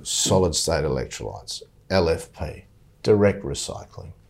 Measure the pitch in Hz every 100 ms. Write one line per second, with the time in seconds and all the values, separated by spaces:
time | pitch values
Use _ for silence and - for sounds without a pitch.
0 | - - - 95 92 80 - 80 73 65
1 | 60 - 53 50 - - - _ - 95
2 | 82 78 - - 76 - - _ _ _
3 | - 107 101 98 69 71 - - - -
4 | 87 - _